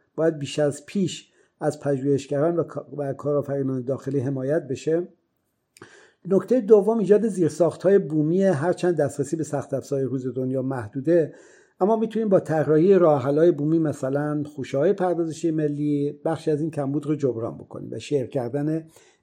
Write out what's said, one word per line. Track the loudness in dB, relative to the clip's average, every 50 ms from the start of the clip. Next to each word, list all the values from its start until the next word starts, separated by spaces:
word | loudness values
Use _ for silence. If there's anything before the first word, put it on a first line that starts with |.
| _ _ _
باید | -2 0 0 0 -2
بیش | -6 -6 -2 0
از | 0 0 -2 -4 -10
پیش | -6 -2 -2 -2 -2 -4 -8 -14 _ _ _ _ _ _ _
از | -4 -4 -4 -2
پژوهشگران | -2 -2 -2 0 0 0 0 0 0 -2 -2 0 0 0 0
و | 0 -2
کا-، | -4 -6 -10 -12 -10 -10
و | -8 -6 -6 -8
کارآفرینان | -6 -4 -2 0 0 0 -2 -2 -2 -2 -2 -4 -4
داخلی | -4 -4 -6 -4 -4 -4 -2 -2
حمایت | -2 -2 -4 -4 -2 -2 -2 -2 -2
بشه. | -4 -8 -6 -2 -2 -2 -2 -2 -6 _ _ _ _ _ _ _ _ _ _ _ _ _ _ -20 -20 -20 -20 _ _ _ _ -2
نکتهٔ | 2 2 2 2 2 0 0
دوم، | 6 6 6 8 8 4 0
ایجاد | 0 4 4 4 4 4
زیرساخت‌های | 0 0 0 0 0 2 2 2 2 2 0 2 4 4 4
بومی، | 2 2 0 0 2 2 2 2 4
هرچند | 2 2 2 0 -2 -2 0 0 0 0
دسترسی | 0 0 -2 -2 -4 -4 -4 -4
به | -6 -4
سخت | -4 -6 -6 -4 -4 -6
افزارهای | -6 -4 -4 -4 -2 -2 -2
روز | -4 -4 -6 -6 -4
دنیا | -4 -4 -2 -2 -2
محدوده، | -4 -4 -4 -6 -8 -8 -10 -4 0 2 2 2 2 0 -4 -14 -20 -20 -20 _ _ _ _ -2
اما | 0 2 2
می‌تونیم | 0 0 -2 -2 -4 2 2
با | 2 2
طراحی | 2 0 0 0 2 4 4 4 6 6 6
راه‌حل‌های | 6 6 6 4 4 2 0 2 4 4 4
بومی، | 4 2 0 0 2 2
مثلاً | 0 -2 -2 -4 -4 -2 -2 -2 -2 -2 -4 -4 -6
خوشه‌های | -6 -8 -10 -8 -4 0 2 2 2 2
پردازشی | 2 0 0 0 -2 -2 -4 -4 -4 -4 -2
ملی، | 0 0 0 -2 -2 -2 -2 0 0 0 -2 -2 -4 -4 -4
بخشی | -4 -4 -2 0 0
از | 0 0
این | -2 -4
کمبود | -4 -4 -4 -2 -2 -2 -2
رو | -2 -2
جبران | 0 0 -2 -2 -2 -6 -6 -8
بکنیم | -10 -14 -14 -14 -14 -12 -10
و | -10 -12
شیر | -4 -2 -2 -2 -2
کردن | -2 -4 -6 -4 -4 -4 -4 -2 -2 -4 -4 -6 -10 _ -20 _ _ _ _